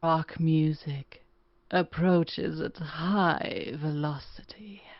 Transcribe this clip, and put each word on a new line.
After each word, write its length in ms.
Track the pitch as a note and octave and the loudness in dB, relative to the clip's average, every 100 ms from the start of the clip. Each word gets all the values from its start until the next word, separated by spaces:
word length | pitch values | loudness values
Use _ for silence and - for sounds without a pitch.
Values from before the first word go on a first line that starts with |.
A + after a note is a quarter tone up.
Rock 380 | E3 D#3+ D#3+ - | 4 2 2 -2
music 840 | E3 D#3+ D#3 D3+ - C#3+ C#3 - _ _ _ _ _ | 2 4 4 0 -4 -8 -8 -18 _ _ _ _ _
approaches 880 | F#3 E3+ - F3+ F3+ E3 - - D#3+ | 0 0 2 4 4 4 -2 -4 -4
at 160 | D#3+ - | -6 -6
high 960 | D#3 D#3 E3+ G3+ F3+ D#3 - - - | -10 -4 0 2 2 2 -2 -6 -6
velocity. 1080 | D3 D3+ D3 D3+ C#3+ - - - - G#3+ G3+ - - | -4 -4 -2 -2 -4 -10 -16 -18 -18 -16 -18 -18 -20